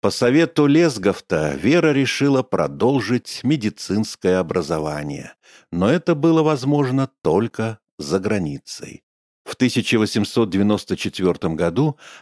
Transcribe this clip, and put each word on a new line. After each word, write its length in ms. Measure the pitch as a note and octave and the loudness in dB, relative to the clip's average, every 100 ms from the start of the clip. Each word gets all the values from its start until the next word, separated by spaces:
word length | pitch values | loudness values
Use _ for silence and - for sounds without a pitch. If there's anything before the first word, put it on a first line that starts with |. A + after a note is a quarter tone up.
По 100 | G#2 | -2
совету 540 | - B2 C#3 E3 - D3 | 0 2 4 2 2 4
Лесгафта 840 | D3 E3+ A2+ G2 F#2 - E2 D#2 C#2 | 4 4 2 -2 -2 -2 -2 0 0
Вера 380 | F#2+ E3+ E3 | 2 4 4
решила 500 | C#3 C3 - C#3+ C3+ | 2 0 0 2 2
продолжить 960 | B2+ - D2+ C#2 A2+ C#3 G#2+ B2 - - | 0 -2 -2 0 0 0 0 -4 -4 -6
медицинское 920 | A#2+ D3+ G#2+ - - G2+ G#2+ - F#2+ F#2 | -2 0 -2 -6 -4 -2 -2 -2 0 0
образование, 960 | E2+ F2 D2+ D#2+ D2+ D2+ D2 C#2+ C#2+ - _ - _ | 0 -4 -2 -4 -4 -6 -8 -10 -14 -20 _ -20 _
но 180 | E2+ F#2+ | -2 2
это 240 | E3+ - | 2 0
было 300 | D#3 E3 D#3+ | 0 2 4
возможно 680 | D#3 D3 C3 D3 C3+ C3 C3+ _ | 2 0 0 0 2 0 -2 _
только 580 | D#2+ E2+ A#2 - A2 A2 _ _ | 0 2 0 -4 -6 -6 _ _
за 220 | C#2+ F#2 | -4 -2
границей. 840 | G2 G#2 E2 C#2 - - C#2 - _ _ _ _ | 0 -2 -4 -6 -12 -16 -16 -20 _ _ _ _
В 140 | - - | -16 -2
тысяча 420 | B2+ B2 G#2+ A#2+ | 0 0 0 0
восемьсот 500 | G#2+ A2+ G2+ - A2+ | 0 0 -2 0 0
девяносто 460 | G2 G2+ G#2 - F#2+ | 2 2 0 -2 -6
четвёртом 600 | G2 - F#2 E2+ F#2 D#2+ | -6 -2 -2 0 -4 -2
году 420 | E2+ E2 D3+ C#3+ - - | -2 0 -2 -2 -16 -20